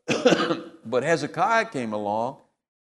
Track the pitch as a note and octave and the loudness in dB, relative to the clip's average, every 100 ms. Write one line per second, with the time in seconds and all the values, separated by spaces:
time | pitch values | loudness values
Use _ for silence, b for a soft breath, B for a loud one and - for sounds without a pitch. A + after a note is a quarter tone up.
0 | - A3+ B3 - - C3+ - - A2+ B2 | -4 2 4 4 2 -2 -6 -16 -4 0
1 | C#3+ E3 C#3+ D#3 G3 A3+ A3 C#3 A#2 G#2+ | 2 0 0 -2 2 2 0 -4 -4 -4
2 | G#2 A2 A#2+ C#3+ _ _ _ _ | -2 -2 -2 -6 _ _ _ _